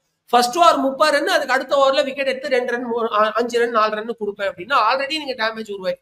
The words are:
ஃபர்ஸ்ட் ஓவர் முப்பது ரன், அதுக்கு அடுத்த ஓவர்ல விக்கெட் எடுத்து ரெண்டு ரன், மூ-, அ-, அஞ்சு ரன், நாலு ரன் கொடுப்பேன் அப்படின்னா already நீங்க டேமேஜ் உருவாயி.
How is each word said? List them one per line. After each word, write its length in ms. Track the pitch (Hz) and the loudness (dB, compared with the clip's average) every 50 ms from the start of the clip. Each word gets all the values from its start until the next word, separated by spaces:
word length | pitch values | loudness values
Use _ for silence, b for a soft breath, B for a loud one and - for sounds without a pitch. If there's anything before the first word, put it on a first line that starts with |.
| _ _ _ _ _ - | _ _ _ _ _ 2
ஃபர்ஸ்ட் 260 | - 240 240 240 - 339 | 2 2 2 2 2 4
ஓவர் 200 | 339 330 302 277 | 6 6 6 4
முப்பது 340 | 262 269 269 - 311 302 | 2 0 2 2 2 2
ரன், 180 | 285 285 311 392 | 2 2 0 2
அதுக்கு 240 | 359 311 285 247 254 | 0 0 0 0 -2
அடுத்த 180 | 269 285 - 285 | -2 0 0 2
ஓவர்ல 260 | 277 269 269 269 294 285 | 4 4 4 4 2 0
விக்கெட் 260 | 262 262 269 277 269 | -2 -2 -4 -4 -4
எடுத்து 180 | 254 - - 294 | -4 -4 -4 -2
ரெண்டு 240 | 254 240 247 233 | -2 0 0 -2
ரன், 120 | 240 240 254 | -4 -4 -4
மூ-, 220 | 240 233 233 220 226 | -4 -4 -4 -4 -2
அ-, 200 | 220 208 214 220 214 | 2 2 2 2 0
அஞ்சு 220 | 220 247 233 240 233 | -2 -2 -2 0 -2
ரன், 140 | 233 240 | 0 0
நாலு 220 | 233 220 214 214 214 | 2 2 0 0 0
ரன் 180 | 214 220 233 | -4 -8 -8
கொடுப்பேன் 380 | 226 - 214 202 202 202 202 190 | -8 -8 -6 -8 -6 -4 -6 -6
அப்படின்னா 260 | 185 - 175 226 285 254 | -6 -6 -6 -2 0 2
already 360 | 214 220 262 269 277 269 320 311 | 2 2 0 0 -2 -4 -6 -6
நீங்க 160 | 294 269 247 | -6 -6 -6
டேமேஜ் 380 | 226 220 220 220 220 220 214 | -4 -4 -4 -4 -6 -10 -10
உருவாயி. 240 | 202 202 185 180 180 - | -10 -8 -6 -6 -6 -6